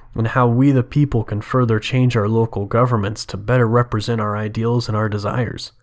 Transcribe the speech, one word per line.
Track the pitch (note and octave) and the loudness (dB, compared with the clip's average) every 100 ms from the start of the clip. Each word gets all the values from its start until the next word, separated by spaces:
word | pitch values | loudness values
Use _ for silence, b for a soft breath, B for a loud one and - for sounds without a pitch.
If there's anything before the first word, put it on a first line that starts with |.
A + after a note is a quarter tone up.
| b A2+ | b -4
and | A2+ | -2
how | C3 B2 | 2 2
we | A#2+ C#3 | 4 4
the | C3 | 2
people | A#2+ D3 C#3 A#2 | 2 0 2 0
can | G#2+ G#2 | -2 -6
further | - C3 B2 A2 | -2 0 2 0
change | - B2+ B2+ A#2 | 0 2 2 2
our | G#2 | 2
local | A2+ A2+ G2 G2+ | 2 0 -2 -2
governments | A#2 B2 A#2 G2+ A2 - | 0 2 0 -2 -6 -8
to | G2 | -8
better | G#2 B2+ A2+ | 0 2 4
represent | A#2+ A#2+ A2 A2 A#2 | 2 0 -2 -2 -2
our | G#2+ G#2 | -2 -4
ideals | G#2+ A2 A2+ A#2+ A#2 | -4 -2 0 0 0
and | G#2+ | -2
our | A2 | -2
desires. | G#2 G2+ B2+ A2+ - - - | -2 -4 -2 -4 -6 -12 -16